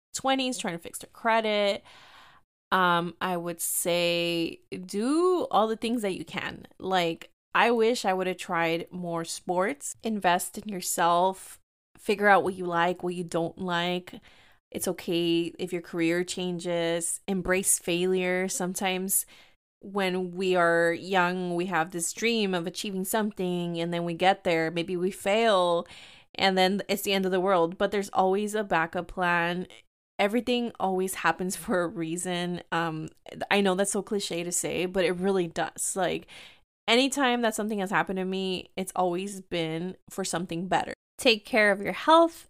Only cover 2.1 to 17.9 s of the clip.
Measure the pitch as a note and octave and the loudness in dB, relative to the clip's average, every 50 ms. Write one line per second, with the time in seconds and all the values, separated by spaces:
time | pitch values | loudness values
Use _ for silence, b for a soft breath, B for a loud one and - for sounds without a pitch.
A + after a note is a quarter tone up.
2.1 | B B B B B B B _ _ _ _ - - F#3+ F#3 F3+ F3 E3+ E3+ F3 | B B B B B B B _ _ _ _ -2 2 4 4 4 4 2 0 -2
3.1 | - - - F#3 F3+ E3+ E3+ F3 E3+ - - - - - - F3+ E3+ F3 F3 E3+ | -6 -6 -4 -4 -2 -2 -4 -6 -6 -6 -4 -4 -2 -2 0 2 2 2 2 2
4.1 | E3+ E3+ E3+ E3+ E3+ E3+ E3 - - - _ - - F#3 F#3 F#3 - G3+ A3 B3+ | 2 0 0 0 0 0 -2 -2 -6 -10 _ -14 -12 -12 -10 -6 -4 -2 -2 0
5.1 | D4 E4 F4 F#4 F#4 E4+ - - - G3 A3 A3 A3 A3 - A3+ A#3 B3 G#3 G3 | 2 2 4 4 2 2 0 2 2 2 2 2 0 -2 -4 -2 -2 -2 -2 -4
6.1 | F3+ - D#3 - - F3 - - - - - - _ - - F#3 F#3+ F#3 F3 E3 | -4 -6 -8 -10 -8 -8 -8 -8 -8 -12 -16 -20 _ -10 -4 0 0 2 2 0
7.1 | E3 - - - _ _ _ _ - F3 G3 A#3 A#3+ A#3 A3 A3+ B3+ A#3+ - G3+ | -2 -6 -10 -20 _ _ _ _ 2 4 4 4 4 4 4 2 2 0 0 0
8.1 | F#3+ F#3 F#3 F#3 F3+ F3+ - - F3+ E3 E3 E3 E3 E3+ E3+ - - F3+ F3 E3+ | 0 0 0 -2 -4 -6 -6 -4 0 0 0 0 0 -2 -4 -8 -10 -8 -6 -6
9.1 | E3 E3 E3 - - - - - F3+ F3+ F#3 G#3+ C#4+ - - - - _ - A3 | -4 -6 -6 -6 -10 -8 -6 -2 0 0 0 0 -2 -6 -10 -12 -10 _ -6 -4
10.1 | A3 G#3 F#3+ F3+ F3 F#3 - - - G#3+ - G#3+ G3+ F3+ - - - - F3 E3+ | -2 0 2 2 2 2 0 -4 -10 -12 -10 -10 -8 -6 -6 -4 0 2 4 4
11.1 | F3 F3 F3+ F#3+ F#3+ - - - - - _ _ _ _ _ _ - - - - | 6 6 4 4 2 -2 -10 -20 -20 -20 _ _ _ _ _ _ -20 -8 -2 -2
12.1 | G#3 G3 G3+ G#3 G3 F3+ - F#3 G3 F#3 F3+ F3 E3+ E3+ E3+ F3+ F3+ F3+ - F3+ | 0 4 6 8 8 8 6 2 -2 -4 -2 0 2 2 2 2 0 0 -4 -4
13.1 | F3 F3 F3+ F3 - E3+ E3+ E3 - - F#3+ F3+ F3 E3+ F3 F3+ F3+ F3+ F3+ - | -4 -4 -4 -2 -2 -2 -2 -2 -4 -6 -4 -2 -2 0 0 0 -2 -4 -6 -10
14.1 | - A3+ b b b b b b b b b - - - - F#3+ F3 F3+ - - | -18 -20 b b b b b b b b b -12 -8 -4 -4 -4 -4 -4 -2 -2
15.1 | F3 E3+ E3+ E3+ E3+ E3+ E3+ D#3+ - - F#3 F3+ F3+ E3+ E3+ - - F3 E3 E3 | 0 0 2 2 2 2 0 -2 -4 -8 -6 -4 -4 -6 -6 -4 -2 0 2 2
16.1 | E3+ F3 F3+ F3 - F#3+ F3+ F3+ F3 E3+ E3+ F3+ E3+ E3+ E3+ E3 E3+ F3 E3+ - | 2 0 0 -2 -4 -6 -4 -4 -4 -4 -2 -2 0 0 0 0 0 -2 -2 -4
17.1 | - - _ - G3 F#3+ F3 - F#3 F#3 F#3+ - - - - - | -6 -4 _ -2 -2 0 0 2 2 2 2 2 0 0 0 0